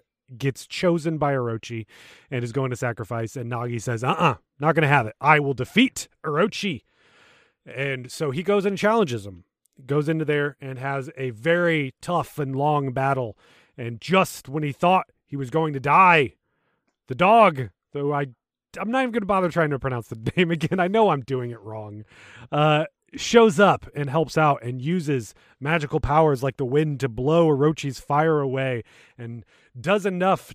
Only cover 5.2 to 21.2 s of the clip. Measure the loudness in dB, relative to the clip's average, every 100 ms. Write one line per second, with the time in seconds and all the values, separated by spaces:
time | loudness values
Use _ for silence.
5.2 | 2 2 0 -4 -2 2 2 0 -14 _
6.2 | -6 -2 -2 -2 -6 -8 -12 _ _ _
7.2 | _ _ _ _ -16 -8 -6 -6 -10 -6
8.2 | -6 -4 0 0 0 0 2 2 0 -2
9.2 | -10 -18 -20 _ _ _ -4 -2 0 0
10.2 | 0 0 -2 -6 -12 -8 -6 -6 -8 -8
11.2 | -8 -4 0 2 2 0 -2 -8 -4 -4
12.2 | -4 -6 -6 -2 0 0 0 -2 0 -2
13.2 | -4 -10 _ _ _ -12 -10 -10 0 2
14.2 | 2 -4 -10 -6 -6 0 2 2 0 _
15.2 | _ -10 -4 -2 -2 -2 2 6 6 6
16.2 | 2 -4 _ _ _ _ _ _ -12 0
17.2 | 6 8 6 4 -6 -12 _ -6 -4 -2
18.2 | -4 -10 _ _ _ -10 -4 0 0 0
19.2 | 0 2 2 2 0 0 -4 -4 -6 -8
20.2 | -4 0 2 0 -2 0 2 4 4 2